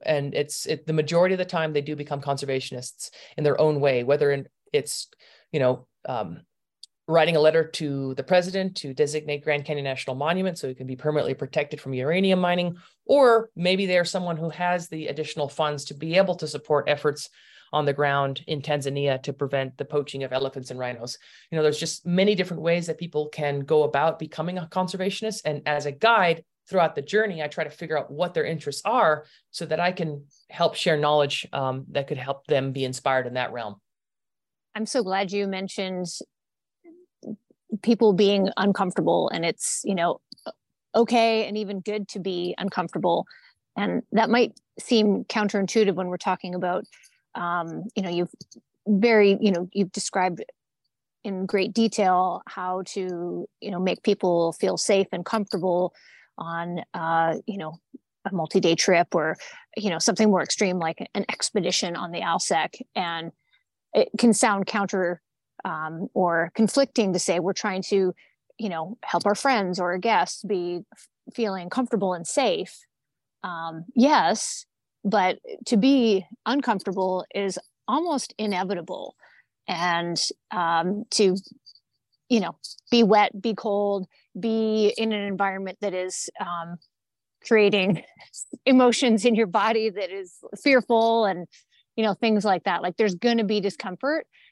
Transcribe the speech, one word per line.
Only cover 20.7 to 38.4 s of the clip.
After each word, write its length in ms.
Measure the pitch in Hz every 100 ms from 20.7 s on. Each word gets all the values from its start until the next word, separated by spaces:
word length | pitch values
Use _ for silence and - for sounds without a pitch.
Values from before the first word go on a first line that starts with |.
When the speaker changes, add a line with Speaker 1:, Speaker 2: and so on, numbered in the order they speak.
| 127
Speaker 1:
rhinos. 380 | 123 120 123 - - - _
You 80 | 160
know, 60 |
there's 160 | 151 147
just 260 | 165 - 175
many 300 | 175 202 202
different 280 | 180 165
ways 240 | 160 175 170
that 100 | 156
people 320 | 170 151 151
can 320 | - 147 143
go 220 | 139 156
about 360 | 147 143 160 160
becoming 380 | 156 - 165 185
a 100 | 165
conservationist. 720 | 185 180 185 190 196 220 214 156
And 160 | 147 151
as 200 | 147 143
a 60 |
guide 520 | 139 226 226 180 165 - _ _
throughout 260 | 185 160 147
the 60 |
journey, 400 | 143 208 220 165
I 60 | 151
try 160 | -
to 60 | 151
figure 280 | - 160 151
out 140 | -
what 220 | 143 175
their 120 | 170 143
interests 360 | 160 143 -
are 420 | 196 247 175 151 - _ _
so 140 | - 156
that 140 | 160
I 140 | 180
can 320 | 185 160 143 - _ _
help 260 | - 170 -
share 220 | 180 151
knowledge, 480 | 147 151 143 - -
um, 320 | 135 135 131 135
that 160 | 143 139
could 100 | 135
help 300 | 127 135 -
them 260 | 143 135
be 100 | 131
inspired 440 | 131 123 139 131 123
in 80 | 127
that 180 | 123
realm. 220 | 120 107 101 _ _ _ _ _ _ _ _ _ 208
Speaker 2:
I'm 100 | 220
so 180 | 269
glad 280 | 190 190 202
you 160 | 202 196
mentioned 600 | 190 190 - 185 185 175 - - _ _ _ _ _ 339 349 359 _ - 208 _ _ _ 202
people 320 | - 233 220
being 360 | 185 202 202